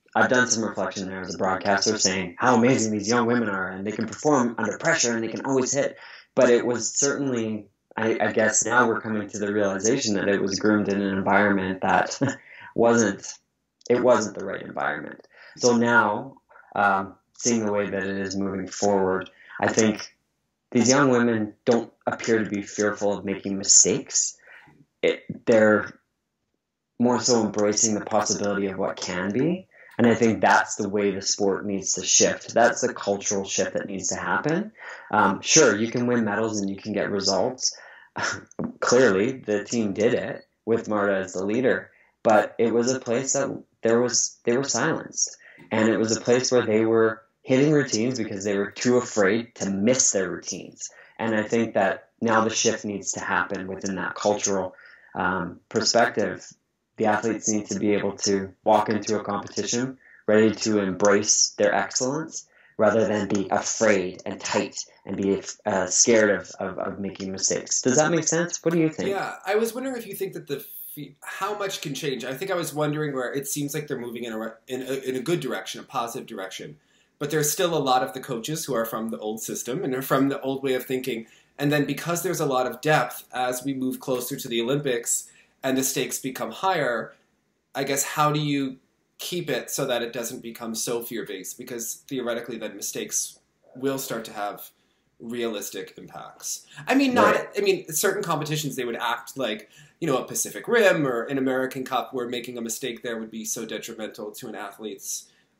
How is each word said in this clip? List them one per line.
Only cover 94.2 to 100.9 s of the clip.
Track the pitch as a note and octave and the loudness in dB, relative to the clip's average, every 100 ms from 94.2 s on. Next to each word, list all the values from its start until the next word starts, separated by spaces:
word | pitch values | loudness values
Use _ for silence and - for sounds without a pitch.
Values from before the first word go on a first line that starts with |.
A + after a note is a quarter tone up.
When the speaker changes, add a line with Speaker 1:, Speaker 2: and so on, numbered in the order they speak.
| A2+ | -8
Speaker 2:
to | |
have | A2 G2+ G2 - _ _ _ _ _ | -6 -6 -8 -14 _ _ _ _ _
realistic | A#2 A#2+ A#2 G#2 F#2+ G2+ - - | -10 -4 -4 -4 -8 -10 -12 -14
impacts. | - - A1 - - - - - D3+ | -18 -16 -18 -14 -10 -10 -12 -8 0
I | |
mean, | C4 C4+ | 2 4
not, | B3 G3+ | 4 4
Speaker 1:
Right. | - - G3+ | 4 -2 -2
Speaker 2:
I | |
mean, | G3+ F3+ - | 2 0 0
certain | D3+ G3 F#3 | -2 0 0
competitions, | E3+ D#3 D3 D3+ D3+ B2+ | -2 -2 -2 -4 -4 -4
they | |
would | A#2+ A#2 | -4 -4
act | A#2 A#2+ - - | -4 -4 -8 -6
like, | A#2+ G#2+ - - - - | -4 -6 -10 -20 -20 -6
you | E3 | 0
know, | B2+ | 0
a | |
Pacific | A2+ A#2 - G#2 - | 0 -6 -6 -6 0
Rim | A#3 G3+ | 4 6